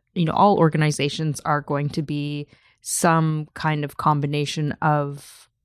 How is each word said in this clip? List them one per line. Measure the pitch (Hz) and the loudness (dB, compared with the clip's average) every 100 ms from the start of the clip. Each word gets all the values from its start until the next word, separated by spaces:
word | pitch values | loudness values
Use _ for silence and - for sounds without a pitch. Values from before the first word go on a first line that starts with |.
| _ - | _ -2
you | 160 | 0
know, | |
all | - 202 202 | 4 4 6
organizations | 160 151 151 143 143 - 156 139 | 4 4 2 2 -2 -2 -4 -4
are | 156 147 | -2 -2
going | 139 143 143 | -2 -4 -2
to | - | -4
be | 147 147 143 147 143 _ _ _ | -4 -6 -6 -8 -10 _ _ _
some | - - 175 165 160 156 151 | -8 0 2 4 2 -2 -6
kind | - 160 151 147 | -6 -2 -2 -4
of | - | -2
combination | 156 147 143 147 143 - 147 - | 0 2 0 -2 -4 -2 -4 -2
of | 160 151 143 143 - - _ _ | 0 0 -2 -8 -18 -20 _ _